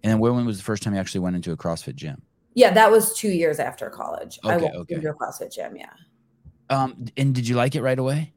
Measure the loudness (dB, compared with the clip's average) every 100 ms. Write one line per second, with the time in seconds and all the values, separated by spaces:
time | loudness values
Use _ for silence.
0 | 2 2 4 2 0 -4 -4 -4 -2 -4
1 | -2 -4 -2 -4 -4 -6 -4 -6 -8 -12
2 | -12 -12 _ _ _ 6 6 8 8 8
3 | 4 -2 0 2 0 0 -4 -6 -12 -10
4 | -10 -10 -12 -8 -2 0 0 -4 -8 -6
5 | -6 -6 -10 -10 -14 -12 -12 -12 -20 -20
6 | -20 _ _ _ -20 _ _ -2 -2 -4
7 | -12 -2 0 2 0 2 0 0 -2 0
8 | 0 -2 -6